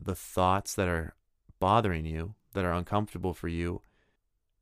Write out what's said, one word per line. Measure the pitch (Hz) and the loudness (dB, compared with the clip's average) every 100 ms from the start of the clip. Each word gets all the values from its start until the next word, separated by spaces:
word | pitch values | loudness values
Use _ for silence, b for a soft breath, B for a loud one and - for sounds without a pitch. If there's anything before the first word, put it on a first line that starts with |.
the | - | -6
thoughts | 90 - - 92 98 - | -6 -4 2 4 4 0
that | - 90 | 0 2
are | 85 80 - _ _ _ - | 0 -2 -10 _ _ _ -2
bothering | 98 110 107 82 80 | 4 4 4 0 -2
you, | 80 85 104 _ | -4 -6 -10 _
that | 98 | -2
are | 90 | 0
uncomfortable | 87 87 104 107 98 90 | 0 0 -2 -2 -4 -4
for | 87 87 | -4 -4
you, | 85 87 90 - _ _ _ _ _ _ _ | -4 -4 -6 -10 _ _ _ _ _ _ _